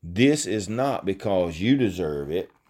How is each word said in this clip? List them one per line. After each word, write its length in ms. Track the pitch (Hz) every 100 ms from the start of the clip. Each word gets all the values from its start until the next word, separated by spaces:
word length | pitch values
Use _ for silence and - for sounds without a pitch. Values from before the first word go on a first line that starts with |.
This 460 | 85 87 135 147 92
is 200 | 107 95
not 380 | 113 135 120 95
because 540 | 98 107 95 85 78
you 160 | 110 139
deserve 560 | 110 87 80 73 71
it. 180 | 87 - _